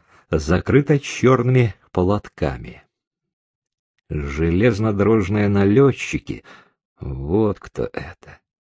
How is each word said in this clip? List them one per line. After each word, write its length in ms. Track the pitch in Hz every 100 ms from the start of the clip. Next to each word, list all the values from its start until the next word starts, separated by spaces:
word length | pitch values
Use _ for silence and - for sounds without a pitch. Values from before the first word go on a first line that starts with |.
| _ _ -
закрыта 680 | 78 73 87 - 117 147 147
черными 760 | - - 123 131 123 127 117 - _
платками. 920 | - 90 104 - - 78 64 58 - _ _ _ _ _ _ _ _ _ _ _ _ -
Железнодорожные 1400 | 78 71 69 82 87 120 101 110 98 101 113 92 104 101
налетчики, 960 | 101 98 113 139 - - - - - - - _ _ _ -
вот 600 | - 67 71 98 107 95
кто 300 | - - 57
это. 480 | - - - - - _ _